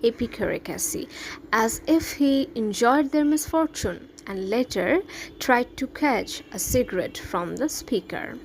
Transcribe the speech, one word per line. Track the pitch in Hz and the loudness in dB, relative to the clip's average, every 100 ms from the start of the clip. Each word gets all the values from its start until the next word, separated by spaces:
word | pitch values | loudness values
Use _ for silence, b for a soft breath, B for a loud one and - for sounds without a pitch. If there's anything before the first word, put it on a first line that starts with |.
| 233 | 2
epicoracy, | 233 233 - 175 156 - 180 - - - B B B - 220 | 0 -6 -2 -2 -2 -6 -6 -4 -4 -8 B B B -2 2
as | 226 - - 320 | 2 0 2 2
if | 330 - | 2 0
he | 285 269 269 - | 4 4 0 -2
enjoyed | 214 202 233 277 285 | -4 2 4 6 4
their | 302 294 | 4 4
misfortune. | 302 - 320 311 - 214 170 - - - | 2 2 0 0 0 -4 -4 -10 -18 -10
and | 196 190 | -6 -2
later | 220 254 202 180 302 415 B B - | 0 0 0 2 2 2 B B -10
tried | - 247 247 - | 2 4 4 -4
to | 269 | -8
catch | - 302 226 - - - | 0 2 2 0 -8 -12
a | 202 | -8
cigarette | - 254 247 185 - - - | 0 2 2 -2 -4 -6 -6
from | 190 175 175 | -4 -4 -2
the | 302 | -4
speaker। | - - 214 - 160 - - | -4 -2 -4 -2 -10 -8 -12